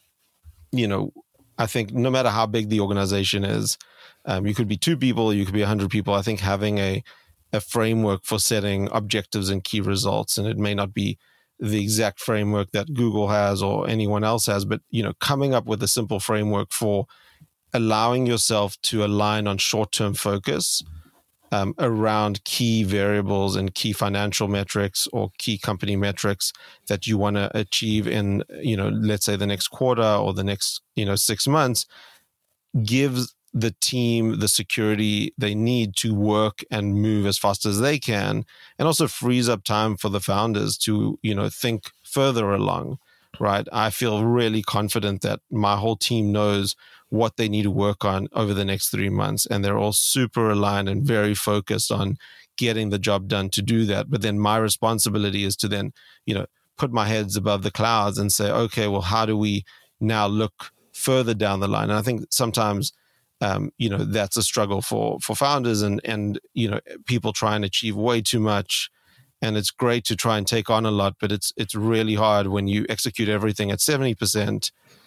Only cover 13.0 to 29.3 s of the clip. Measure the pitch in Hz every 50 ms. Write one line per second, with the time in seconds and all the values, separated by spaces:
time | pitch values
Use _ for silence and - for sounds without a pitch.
13 | 120 117 101 107 104 101 104 104 101 101 101 95 98 98 104 104 - - 110 110
14 | 107 101 104 104 107 107 117 117 - - 104 101 101 101 107 107 - _ - -
15 | 107 104 98 - - - 143 139 139 139 131 120 - 117 110 101 - 101 - 127
16 | 113 101 110 98 - - 113 107 104 104 104 101 101 - - - 117 107 104 101
17 | - - - - _ - _ _ - - _ _ _ _ - 131 113 110 110 107
18 | 110 117 123 127 127 120 120 110 - - 113 107 104 98 - - - - - 110
19 | 104 104 104 104 104 104 107 107 104 104 98 95 - - - 107 110 - - -
20 | 110 101 98 - - 104 101 101 95 - 147 - - - - - - 80 - -
21 | - _ _ _ _ _ _ _ _ _ - 104 98 95 - - 160 123 113 107
22 | 110 110 107 107 107 104 101 101 - - - - 123 117 113 110 110 95 101 104
23 | 98 101 104 104 101 98 101 98 95 98 98 101 95 95 - - - 113 101 -
24 | 110 101 98 101 101 104 95 - 110 98 101 101 98 - - 107 101 98 - -
25 | - - - 120 101 95 - - - - 113 98 - - 104 90 - 104 101 98
26 | 101 101 95 - - 107 101 101 - - - - - - - - _ - 107 95
27 | - 113 110 101 101 104 104 101 98 101 - 110 104 - - - - 110 107 107
28 | 104 117 113 107 101 101 98 101 - - - 78 - 139 110 95 98 104 107 107
29 | 110 107 104 98 - -